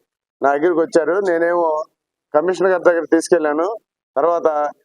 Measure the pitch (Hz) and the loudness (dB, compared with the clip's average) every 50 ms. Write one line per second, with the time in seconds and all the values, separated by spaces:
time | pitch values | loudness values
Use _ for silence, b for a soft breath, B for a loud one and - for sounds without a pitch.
0 | _ _ _ _ _ _ _ _ 120 139 143 147 151 180 175 156 170 139 - 165 | _ _ _ _ _ _ _ _ 0 0 0 2 0 0 0 0 -2 0 0 0
1 | 156 147 170 202 202 185 170 165 170 170 175 175 170 160 156 151 160 - _ _ | 0 0 -2 -2 -2 -2 0 0 0 0 0 0 -2 -2 -2 -4 -8 -12 _ _
2 | _ _ _ _ _ _ - 147 160 180 185 165 180 190 185 175 156 180 175 170 | _ _ _ _ _ _ -2 0 0 0 -2 0 0 0 0 2 2 2 2 2
3 | 156 - 165 165 165 - 180 170 156 151 147 156 170 196 226 214 - _ _ _ | 0 0 0 0 2 2 0 2 2 0 -2 -2 -2 -4 -6 -8 -14 _ _ _
4 | _ _ _ 135 147 170 170 170 143 160 151 147 147 147 - _ | _ _ _ -2 0 0 0 0 0 0 0 0 -2 -4 -6 _